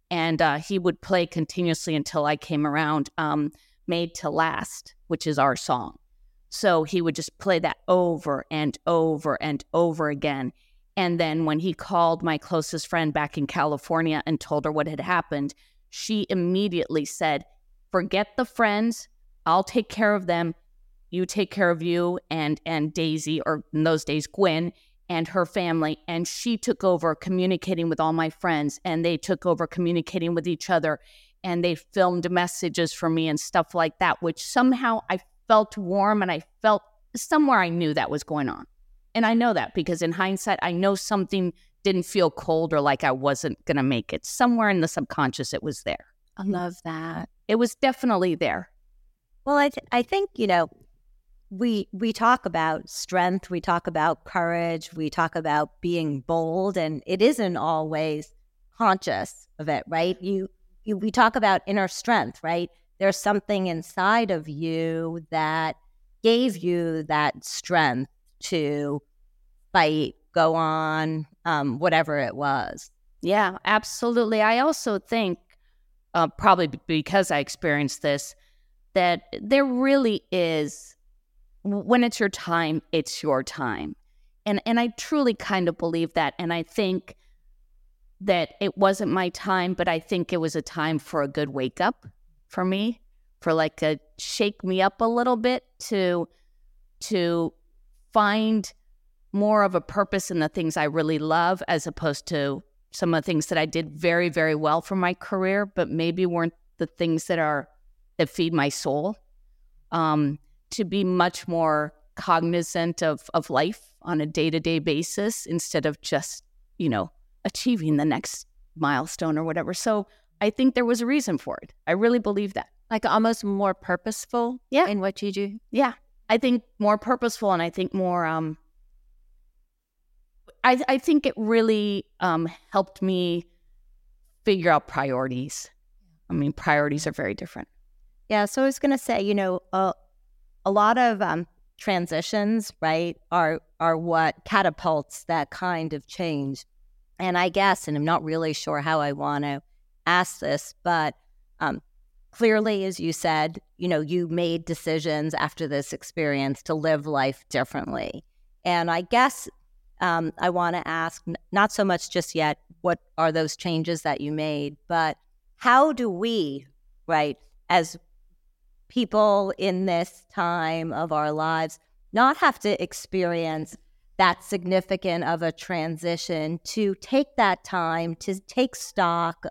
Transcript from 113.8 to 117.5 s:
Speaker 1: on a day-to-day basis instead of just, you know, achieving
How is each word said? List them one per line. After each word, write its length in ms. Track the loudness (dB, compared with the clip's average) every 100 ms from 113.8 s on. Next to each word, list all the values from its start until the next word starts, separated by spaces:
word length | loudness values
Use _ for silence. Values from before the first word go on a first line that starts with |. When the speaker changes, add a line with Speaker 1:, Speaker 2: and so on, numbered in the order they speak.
| -14 _
Speaker 1:
on 180 | -4 -2
a 60 | -2
day-to-day 500 | 0 0 0 0 0
basis 720 | 0 -2 -2 -4 -4 -4 -6
instead 400 | -6 -2 -2 -2
of 120 | -4
just, 420 | -2 -4 -4 -12 -18 _ _ -4
you 100 | 0
know, 240 | 0 -2 -8 _ _
achieving 520 | -6